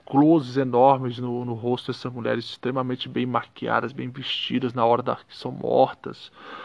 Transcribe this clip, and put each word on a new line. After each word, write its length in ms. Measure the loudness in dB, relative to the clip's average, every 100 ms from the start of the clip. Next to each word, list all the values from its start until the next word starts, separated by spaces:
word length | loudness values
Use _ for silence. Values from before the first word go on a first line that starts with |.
closes 540 | -2 4 6 6 2 -2
enormes 640 | 2 6 6 6 0 -6
no, 260 | -6 -4 -4
no 80 |
rosto 380 | -4 -2 -2 -4
dessas 200 | -8 -8
mulheres, 340 | -6 -4 -4 -6
extremamente 600 | -8 -4 -2 -2 -4 -6
bem 200 | -4 0
maquiadas, 680 | -2 -2 -6 -2 0 -2
bem 160 | -6 -10
vestidas 640 | -8 -8 -6 -2 -2 -2
na 100 | 2
hora 200 | 4 4
da, 140 | 0 -4
que 200 | -8 -12
são 140 | -10
mortas. 800 | -6 2 4 4 2 -12 -14 -18 -20 -18 -16